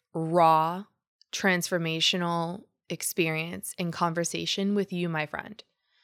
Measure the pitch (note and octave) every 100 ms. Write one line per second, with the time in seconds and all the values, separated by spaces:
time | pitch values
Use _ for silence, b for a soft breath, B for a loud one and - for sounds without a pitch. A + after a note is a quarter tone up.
0 | _ E3 D#3+ F3 D#3+ D#3 D#3+ F3+ G#3 _
1 | _ _ _ - G3 F3+ - F3 E3 D#3+
2 | - F#3 F3 E3+ E3 F#3 - _ _ E3+
3 | - - D#3+ D#3+ E3 F#3 - - F3 E3+
4 | E3+ E3 E3+ E3+ E3 - G3 G3+ F#3+ F3+
5 | F3 D#3 D3+ - - - _ _ _ _